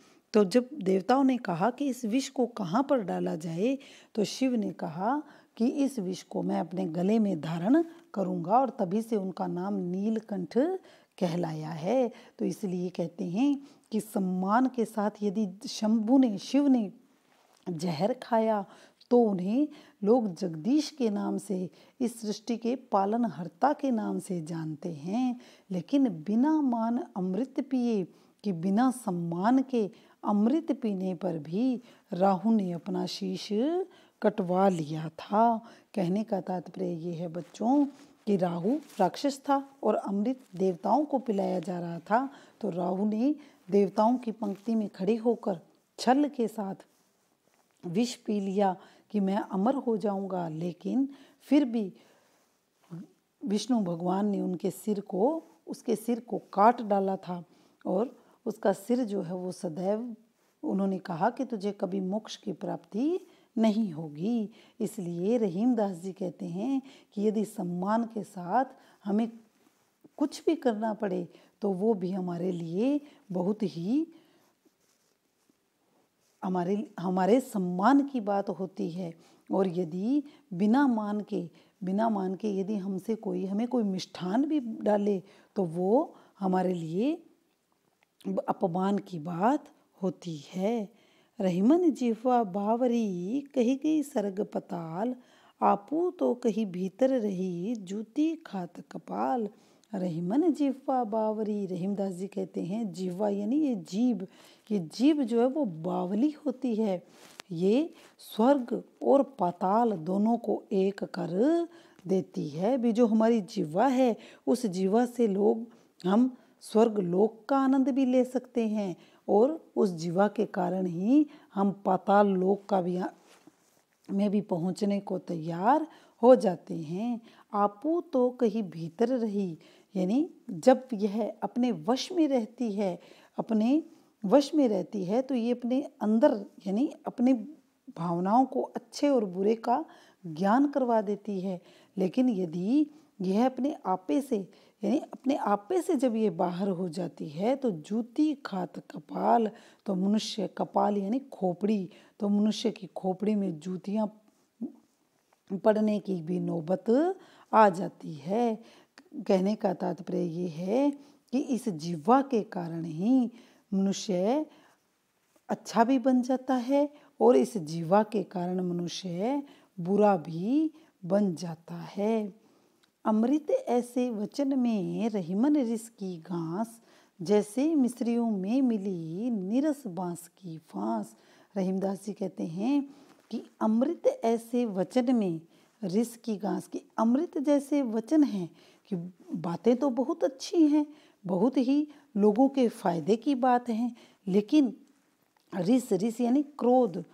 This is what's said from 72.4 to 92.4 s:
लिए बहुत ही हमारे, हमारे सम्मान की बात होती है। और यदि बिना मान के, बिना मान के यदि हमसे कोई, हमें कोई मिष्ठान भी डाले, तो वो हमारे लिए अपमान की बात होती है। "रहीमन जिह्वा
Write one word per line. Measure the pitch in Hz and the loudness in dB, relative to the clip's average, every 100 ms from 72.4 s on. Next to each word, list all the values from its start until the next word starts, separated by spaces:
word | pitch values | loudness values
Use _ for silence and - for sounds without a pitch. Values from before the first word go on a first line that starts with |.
| 185 | -4
लिए | 175 165 180 254 294 - - - | -4 -4 -2 0 -2 -4 -20 -8
बहुत | 185 180 214 | -4 -2 -2
ही | 185 160 180 285 330 - _ _ _ _ _ _ _ _ _ _ _ _ _ _ _ _ _ _ _ _ _ - | -4 -4 -2 -2 -2 -10 _ _ _ _ _ _ _ _ _ _ _ _ _ _ _ _ _ _ _ _ _ -10
हमारे, | 190 180 175 202 - - | -4 -2 -2 -2 -4 -8
हमारे | 185 185 185 254 | -2 2 4 4
सम्मान | 254 202 180 180 214 285 277 | 2 -4 -4 2 4 4 4
की | 254 | -4
बात | 202 202 196 | -2 -2 -2
होती | 175 190 - 190 | -6 -8 -6 -8
है। | 175 170 - _ _ - | -6 -10 -12 _ _ -4
और | 190 190 | 0 0
यदि | 170 175 180 214 285 285 - - | 0 -4 -4 -2 -2 -2 -14 -10
बिना | 175 208 262 285 | 0 4 4 4
मान | 220 208 208 | 2 -2 -6
के, | 202 190 170 _ _ - | -4 -6 -6 _ _ -10
बिना | 185 196 226 | -2 0 0
मान | 202 185 190 | 0 -2 -4
के | 214 190 | -4 -2
यदि | 190 214 | -2 -4
हमसे | 190 190 - 220 | -4 -6 -4 -6
कोई, | 202 185 190 | -4 -4 -4
हमें | 202 240 | -2 -2
कोई | 247 | 0
मिष्ठान | 208 185 - - 180 226 294 | 0 -2 -6 -8 -2 0 2
भी | 302 | 0
डाले, | 233 226 208 208 208 190 - - _ - | -4 -4 0 2 2 -2 -4 -20 _ -4
तो | |
वो | 175 170 185 254 339 - - - | -2 0 2 2 2 -8 -20 -6
हमारे | 190 185 185 | 0 2 0
लिए | 175 160 175 269 339 - _ _ _ _ _ _ _ _ _ - 190 - | -2 -4 -2 0 -2 -8 _ _ _ _ _ _ _ _ _ -6 -4 -4
अपमान | - 190 175 196 202 | -2 -2 0 0 0
की | - 175 | -4 -10
बात | 160 170 220 302 - _ _ - | -8 0 2 0 -4 _ _ -6
होती | 190 - 175 151 | -6 -6 -10 -12
है। | - 185 196 233 196 _ _ _ _ - | -10 -2 -2 -2 -6 _ _ _ _ -4
"रहीमन | 190 175 233 349 349 | 0 4 6 6 4
जिह्वा | 240 247 220 254 247 | 2 0 0 2 2